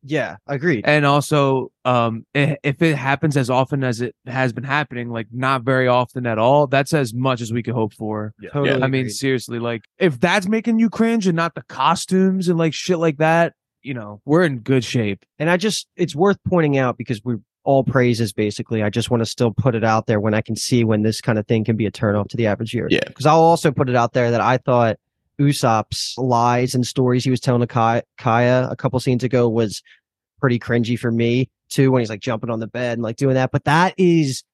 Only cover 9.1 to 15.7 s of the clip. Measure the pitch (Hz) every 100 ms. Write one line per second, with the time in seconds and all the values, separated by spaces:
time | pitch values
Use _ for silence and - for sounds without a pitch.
9.1 | 104 135 127 - 117 117 117 _ _ 180
10.1 | 123 175 196 185 220 233 226 226 - 226
11.1 | 233 185 165 165 - - - 139 165 -
12.1 | 185 190 190 175 165 165 - - 175 165
13.1 | 143 156 165 165 _ _ _ 127 127 104
14.1 | 104 - 156 175 131 107 131 113 127 107
15.1 | 98 _ _ 156 180 208